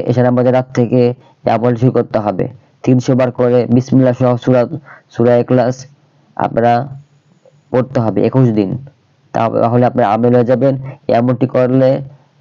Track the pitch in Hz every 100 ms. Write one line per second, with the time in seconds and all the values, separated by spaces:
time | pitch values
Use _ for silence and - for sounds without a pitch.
0 | - 120 123 123 123 127 127 123 117 127
1 | 120 123 _ _ 117 110 123 117 127 120
2 | 113 110 104 92 - - _ _ - 127
3 | 120 127 123 120 123 123 117 120 123 135
4 | 127 123 127 123 - 127 117 151 - -
5 | _ - 120 120 120 127 120 131 - _
6 | _ _ _ - - - 117 120 139 -
7 | - _ _ _ _ _ _ 123 120 127
8 | 113 98 107 131 123 107 95 92 - -
9 | _ _ _ 113 113 113 113 120 123 117
10 | 110 110 120 123 117 123 135 135 135 -
11 | - 117 123 123 127 131 127 131 131 143
12 | 139 - _ _